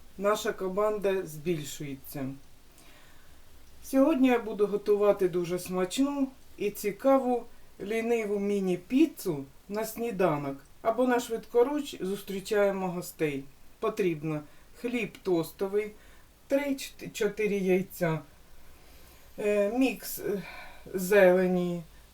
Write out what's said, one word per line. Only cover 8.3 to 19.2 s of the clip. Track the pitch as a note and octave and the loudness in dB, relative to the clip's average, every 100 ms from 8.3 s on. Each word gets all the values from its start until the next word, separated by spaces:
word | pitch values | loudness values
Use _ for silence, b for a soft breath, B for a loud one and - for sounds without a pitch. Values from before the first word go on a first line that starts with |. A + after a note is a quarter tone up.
| G3+ | -2
міні-піцу | G3+ G3+ F#3+ F3 - C4 D#4 - G3 D3 C#3 - - | 0 0 0 -2 0 2 2 2 -6 -4 -8 -16 -10
на | G#3 | -6
сніданок | A3 - A#3 F#3+ F#3 D3 C#3+ C#3 - - | -6 -6 -4 2 2 2 -4 -8 -14 -4
або | A3+ A3+ B3+ | -2 2 2
на | A#3+ | 2
швидкоруч | B3 A3+ - A#3+ B3 D4 C#4+ - | 0 -6 0 2 4 2 -4 -6
зустрічаємо | F#3 G3+ - F#3+ F#3+ G#3 G3+ G3 F#3 | -6 -6 -6 -8 -2 2 2 2 -2
гостей. | F3+ F3 - D#3 C#3 C#3 - - - | -4 -8 -4 -2 -2 -8 -16 -20 -6
Потрібно | A3 G#3+ F#3 D#3 D#3 D3+ D3 B B - | -4 0 0 0 -4 -6 -8 B B -10
хліб | A#3+ A#3+ G3+ - | -6 -4 -4 -6
тостовий, | F#3+ F3 D#3+ - G3 G3+ G#3+ b b b b - - | -2 0 -2 -4 -2 -2 -4 b b b b -20 -2
три-чотири | C#4 C#4+ C4+ - - - - G#3 G3+ G#3 G3+ | 0 0 -4 -6 -12 -14 -4 -2 0 -2 0
яйця, | F#3 F#3 F#3 - E3+ D#3 - - - - b b b b b b | 2 2 0 -2 0 0 -6 -20 -20 -20 b b b b b b